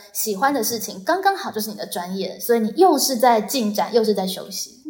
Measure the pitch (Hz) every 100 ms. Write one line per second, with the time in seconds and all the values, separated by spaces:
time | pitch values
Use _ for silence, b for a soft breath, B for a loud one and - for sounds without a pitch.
0 | B - 214 190 269 277 214 233 214 190
1 | - 359 392 381 - 220 214 208 - 185
2 | 180 190 180 - - 233 220 302 370 277
3 | - 247 247 220 208 269 208 202 170 233
4 | 214 196 185 - - 190 - -